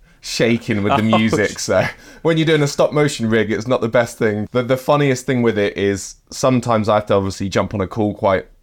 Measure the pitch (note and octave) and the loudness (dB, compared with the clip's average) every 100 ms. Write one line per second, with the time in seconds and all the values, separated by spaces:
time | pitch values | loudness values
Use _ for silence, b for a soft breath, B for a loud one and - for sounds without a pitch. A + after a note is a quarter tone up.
0 | - b - - B2 A#2 - G#2 G2+ C3+ | -20 b -8 -2 0 0 0 -2 0 2
1 | A2 A2 A2 G2+ G2 - - F#2+ - - | 2 2 2 0 -2 -4 -2 0 0 -6
2 | B B D#3 D#3+ D#3+ D#3 C#3+ - D#3+ D3+ | B B -2 0 2 2 0 0 0 2
3 | D3 - A2+ A2+ G#2 G#2 A2+ B2+ A2+ B2 | 0 0 0 0 0 -2 -2 -2 0 0
4 | A#2 - A2+ G#2 G#2 B2 A#2+ B2+ - D3 | 0 0 -2 -2 -2 -2 0 -2 0 2
5 | C#3+ B2+ - B2 A#2 G#2 G2+ - G2+ G2 | 2 0 -2 0 2 2 0 0 -2 -2
6 | - - - - C3 B2 A#2+ A2 G#2+ G#2+ | -6 -18 -16 -2 0 0 2 0 2 0
7 | G#2+ G2+ G2 - G2 A2 G2 G#2+ F#2 A2+ | 2 0 0 -4 -4 -2 -2 -2 -4 -2
8 | G#2 G2+ G2+ F#2+ - - | -2 0 2 0 -2 -4